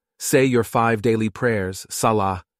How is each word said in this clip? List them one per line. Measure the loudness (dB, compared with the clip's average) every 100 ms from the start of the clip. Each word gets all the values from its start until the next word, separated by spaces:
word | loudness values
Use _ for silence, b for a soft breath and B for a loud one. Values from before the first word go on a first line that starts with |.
| _ _
say | 0 2
your | 4 2
five | 0 0 2 2
daily | 0 0 -2
prayers, | -2 -2 -2 -4 -8 -12
salah, | -2 0 2 0 -4 -8